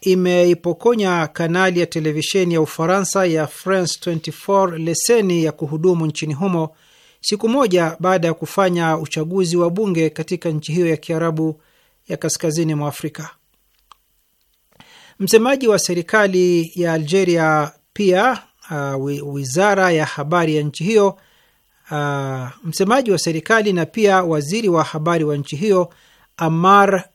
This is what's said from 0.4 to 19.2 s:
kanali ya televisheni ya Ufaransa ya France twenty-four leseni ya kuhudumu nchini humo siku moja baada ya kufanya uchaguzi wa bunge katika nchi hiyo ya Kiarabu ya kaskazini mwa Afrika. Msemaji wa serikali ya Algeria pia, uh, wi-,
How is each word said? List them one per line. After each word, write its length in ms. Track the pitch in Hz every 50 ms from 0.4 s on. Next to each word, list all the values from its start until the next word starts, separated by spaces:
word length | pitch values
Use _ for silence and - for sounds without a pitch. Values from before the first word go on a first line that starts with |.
| 175 175 175 170 - 175 170 - - 233 247 220 202 185 175 170 160
kanali 520 | 147 - - 170 165 170 185 190 190 180 175
ya 60 | 170
televisheni 680 | 165 - 165 156 156 147 156 151 - - 196 180 175 170
ya 80 | 160
Ufaransa 640 | 156 - - - 165 170 185 196 190 - - 196 190
ya 220 | 175 160 156 151
France 520 | 156 - - - 185 196 190 180 160 - -
twenty-four 800 | - 175 170 160 - 160 151 - - - 196 196 190 185 165 160
leseni 640 | 160 165 165 - - - 240 233 202 185 175 170 160
ya 80 | 156
kuhudumu 540 | - - 160 139 156 156 165 185 180 165 160
nchini 280 | 156 147 - 160 151 147
humo 420 | 135 190 196 175 165 160 156 - _ _ _ _ _ _ _ _ _
siku 280 | - - 208 208 - 220
moja 480 | 240 285 262 208 180 180 170 160 160 -
baada 280 | 165 185 190 185 165
ya 60 | 165 160
kufanya 640 | - 156 - - 202 196 185 175 175 170 160 160
uchaguzi 600 | 160 156 - - 160 156 165 185 196 185 165 175
wa 120 | 175 170 170
bunge 400 | 170 202 220 196 180 165 160 156
katika 400 | 156 - 156 - 185 165 - 170
nchi 220 | 156 151 - - 156
hiyo 140 | 180 175
ya 100 | 160 160
Kiarabu 640 | 156 - - 165 160 170 165 156 156 160 156 151 - _ _ _ _ _ _ _ _ _
ya 100 | - -
kaskazini 580 | - - 156 - - 175 165 147 170 165 160 156
mwa 140 | 147 147 160
Afrika. 400 | - - - 156 - - 156 - - _ _ _ _ _ _ _ _ _ _ _ - _ _ _ _ _ _ _ _ _ _ _ _ _ _ _ _ - - _ - - - - _ -
Msemaji 480 | 190 175 226 220 226 262 277 269 269
wa 120 | 220 202 180
serikali 920 | - - 175 175 165 - - 214 208 196 190 185 180 180 175 170 165 170 -
ya 180 | 175 170 165 165
Algeria 800 | 160 156 143 185 196 190 175 170 165 160 156 156 151 147 151 - _ _ _ -
pia, 500 | - 208 185 180 185 220 262 - - - _ _ _ - -
uh, 340 | 160 147 139 139 139 135 135
wi-, 160 | 143 143 143